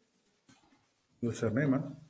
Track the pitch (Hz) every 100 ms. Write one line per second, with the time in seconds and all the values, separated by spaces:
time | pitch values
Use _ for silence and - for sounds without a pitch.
0 | _ _ _ _ _ - _ _ _ _
1 | _ _ 117 - 113 113 147 131 - -